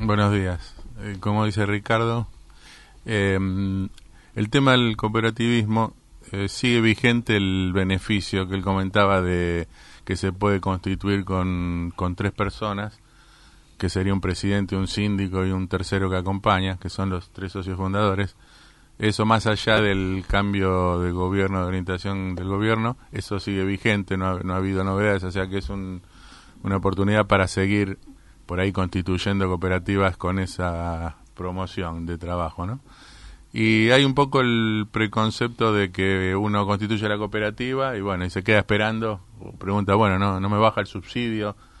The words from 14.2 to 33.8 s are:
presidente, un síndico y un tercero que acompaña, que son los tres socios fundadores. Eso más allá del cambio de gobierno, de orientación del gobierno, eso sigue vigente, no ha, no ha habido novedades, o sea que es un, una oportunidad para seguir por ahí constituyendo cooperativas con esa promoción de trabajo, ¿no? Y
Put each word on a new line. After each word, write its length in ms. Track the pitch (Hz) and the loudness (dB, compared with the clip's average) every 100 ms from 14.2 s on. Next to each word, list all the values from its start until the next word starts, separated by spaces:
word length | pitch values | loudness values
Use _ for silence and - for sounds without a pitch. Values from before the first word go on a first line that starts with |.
presidente, 540 | 90 90 98 101 92 | 0 -2 0 0 0
un 140 | 98 95 | -2 -2
síndico 560 | - 104 98 98 92 | -2 0 0 0 0
y 60 | 92 | 0
un 180 | 92 92 | -2 -2
tercero 400 | 92 92 98 95 | -4 -2 -2 0
que 80 | 92 | 0
acompaña, 600 | 92 98 107 95 95 92 | -2 -2 2 2 0 -4
que 100 | 87 | -6
son 220 | - 95 | -4 -2
los 200 | 90 - | -4 -6
tres 220 | - 95 | -10 -10
socios 240 | 101 92 92 | -8 -6 -4
fundadores. 580 | 95 101 104 95 98 - - - - - - - | -2 0 2 2 -2 -6 -20 -20 -20 -20 -20 -4
Eso 280 | 110 104 110 | -2 0 2
más 200 | 113 110 | 2 2
allá 340 | 104 - 107 | 0 2 4
del 440 | 104 95 92 95 90 | 4 2 0 -4 -2
cambio 720 | 98 101 101 95 92 90 87 | 0 0 0 2 2 2 0
de 120 | 90 | 0
gobierno, 480 | 87 92 98 95 95 | -2 -2 0 0 0
de 60 | 90 | -2
orientación 680 | 92 90 92 101 98 92 | -2 -4 -4 -4 -6 -6
del 140 | 90 95 | -6 -4
gobierno, 480 | 98 110 110 113 123 - | -2 0 0 0 -4 -10
eso 260 | 104 - 101 | -10 -6 -6
sigue 260 | 98 98 | -2 -2
vigente, 520 | 95 98 117 104 95 95 | 0 0 0 0 0 -2
no 100 | 95 | -2
ha, 140 | 92 | -2
no 120 | 92 | -2
ha 20 | 92 | -2
habido 260 | 95 95 | 0 0
novedades, 400 | 95 95 104 98 | 0 2 2 0
o 80 | 92 | -2
sea 180 | 95 95 | -4 -4
que 100 | 98 | -4
es 100 | - | -6
un, 320 | 98 95 90 - - - - - - | -8 -8 -10 -14 -20 -20 -20 -20 -10
una 160 | 101 98 | -2 0
oportunidad 480 | 95 92 98 107 101 | 0 2 2 2 4
para 200 | 101 92 | 4 2
seguir 520 | - 98 104 101 95 - - - - - | 0 0 2 0 -4 -16 -20 -20 -20 -6
por 120 | 87 | -2
ahí 140 | 98 | 0
constituyendo 760 | 92 92 95 87 92 101 98 95 | 0 -2 -2 -2 -2 0 0 0
cooperativas 680 | 90 92 92 87 98 95 90 | 0 0 0 0 2 2 0
con 220 | 87 95 | -2 -2
esa 800 | 95 - 90 85 85 82 82 - - | -2 -4 -4 -2 -4 -4 -6 -10 -16
promoción 720 | - 90 92 92 - 85 82 85 | -10 -8 -6 -6 -6 -6 -6 -6
de 100 | 85 | -6
trabajo, 480 | 85 90 82 - 87 | -4 -4 -4 -4 -6
¿no? 140 | 127 - - - - - - - | -8 -12 -20 -20 -20 -20 -20 -10
Y 380 | 117 110 110 | 0 2 4